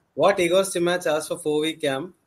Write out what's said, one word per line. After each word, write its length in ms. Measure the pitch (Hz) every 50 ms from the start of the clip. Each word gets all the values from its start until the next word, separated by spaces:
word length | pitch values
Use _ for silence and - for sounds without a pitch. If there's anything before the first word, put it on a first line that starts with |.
| _ _ _
what 240 | 131 156 190 202 190
Igor 240 | 175 165 175 190 190
Stimac 420 | 190 - 175 175 175 180 180 180
asked 220 | 165 151 156 151
for 100 | - 170
four-week 440 | - - 151 151 151 156 160 156 156
camp 340 | 151 139 135 135 165 190 - _ _